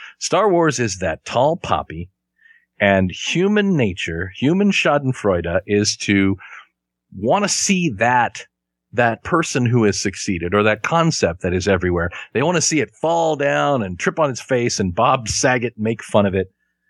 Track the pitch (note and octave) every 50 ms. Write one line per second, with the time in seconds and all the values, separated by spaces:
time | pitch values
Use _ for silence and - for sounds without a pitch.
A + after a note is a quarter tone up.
0 | - - - _ - - - F3 A3 G#3 F3+ E3+ E3 D#3 B2 A#2+ A#2+ G#2 F#2 F#2
1 | F#2 E2 D#2+ - _ - - A#2 C3 D#3 E3+ - - - F2+ D2 C#2+ - D2+ E2
2 | F2 - _ _ _ _ _ _ _ _ _ _ _ _ _ - G#2 G2 G2 F#2+
3 | F#2+ F2+ - - - - - E3 F#3+ G3+ G#3+ G#3 G3+ G3 F3+ C#3+ A#2 G2 F2+ -
4 | - E2+ E2 E2 F2+ F#2+ - - A#2+ C#3+ F3 F#3+ G#3 G3+ F#3+ - - E3 C#3+ D3
5 | C#3 C3 B2 - - G2+ F#2 F2 E2+ E2+ E2+ F#2 - - G#2 G#2 G#2 - - -
6 | - - G2+ G2 G2 G2 F#2+ - - - - - - _ _ _ _ _ _ _
7 | _ _ - F#2+ G2+ B2 E3+ G3+ G3+ - - - - - F#3+ F3+ F3 D3+ G#2 F#2
8 | A2+ A#2+ B2+ B2 A#2 F#2+ - - - - _ _ _ _ _ _ _ _ - A#2
9 | A#2+ A#2 A2 - - - F3 E3 D#3+ - - C3+ A#2+ A2+ B2 A#2 A2 G2+ F#2+ -
10 | - G2+ - - - A2 F#2 E2 E2+ F2 G2 G#2 G#2 G#2+ G#2+ G#2+ - - D#3+ E3+
11 | E3 E3 - - - E2+ E2+ - - F2+ F2+ F#2 F2+ G2+ F#2+ E2+ F2+ F2+ F2 E2+
12 | E2+ F2 - - - - - A2 C#3 E3+ F3+ D#3+ - - E3 D3 A2 - _ _
13 | - D#3+ E3+ E3+ E3 D#3+ D#3 C#3 C#3+ C#3+ D3 D3 C#3+ C#3+ C#3+ B2 G#2 F#2 F2+ E2+
14 | - F#3+ - D#3+ D#3 C#3 A#2+ - - - C3+ A#2+ A#2+ A#2 - - G2 F#2 F2 -
15 | A#2 C#3+ C3 B2+ A2 G#2 - - - C3 B2+ B2 A#2 A2+ - G#2+ G#2+ A2+ A#2 -
16 | - - - G#2+ G2+ G2 G2 F#2+ F#2 - _ _ _ _ _ _ _